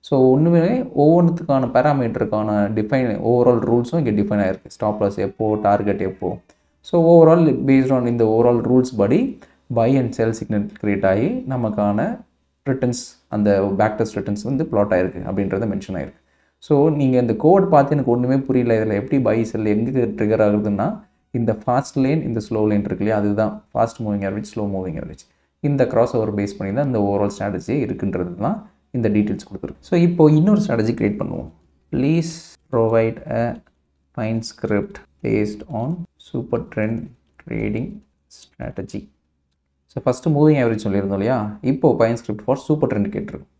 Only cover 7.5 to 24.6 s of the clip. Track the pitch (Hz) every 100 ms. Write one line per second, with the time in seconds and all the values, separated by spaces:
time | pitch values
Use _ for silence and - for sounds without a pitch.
7.5 | 127 135 135 131 131 120 120 110 110 120
8.5 | 120 110 127 123 107 101 156 269 - -
9.5 | _ _ 117 113 135 120 - 113 110 -
10.5 | 107 104 - 107 98 95 98 143 254 254
11.5 | 127 113 104 104 104 170 247 - _ _
12.5 | _ - 131 123 120 - _ _ 107 104
13.5 | 98 98 98 107 - 110 - - 101 120
14.5 | 135 156 107 101 92 90 87 - 98 95
15.5 | 98 110 101 95 92 69 - _ _ _
16.5 | _ - 143 156 147 135 127 123 113 151
17.5 | 190 175 147 139 143 123 120 123 135 135
18.5 | 127 120 110 110 101 - 139 117 113 110
19.5 | 107 107 104 120 131 113 104 107 107 107
20.5 | 104 104 101 127 214 _ _ _ 120 117
21.5 | 107 - 127 139 - 131 156 131 113 104
22.5 | 110 107 104 98 92 101 107 104 104 110
23.5 | 104 _ 117 113 - 110 101 98 101 107
24.5 | -